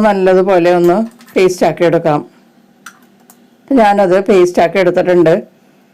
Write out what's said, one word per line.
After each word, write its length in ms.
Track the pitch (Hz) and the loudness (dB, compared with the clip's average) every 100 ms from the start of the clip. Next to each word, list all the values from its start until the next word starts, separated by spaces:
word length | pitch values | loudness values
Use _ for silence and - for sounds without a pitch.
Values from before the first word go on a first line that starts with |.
| 214 | 0
നല്ലതുപോലെ 640 | 202 185 185 190 185 170 175 | 0 0 2 2 0 0 0
ഒന്ന് 180 | 175 180 226 - - | 0 -2 -4 -10 -10
പേസ്റ്റാക്കി 500 | - 185 180 180 156 170 | -2 -2 0 -4 -2 -2
എടുക്കാം. 320 | 165 165 147 - _ _ _ _ _ - - _ _ _ _ _ _ - 269 | 0 -2 -4 -6 _ _ _ _ _ -20 -20 _ _ _ _ _ _ -4 0
ഞാനത് 360 | 214 202 196 180 196 | 2 2 0 0 0
പേസ്റ്റാക്കി 500 | 196 180 180 170 196 | 2 2 0 -2 0
എടുത്തിട്ടുണ്ട്. 500 | 180 175 180 180 160 185 - _ _ _ _ | -2 0 0 2 2 0 -4 _ _ _ _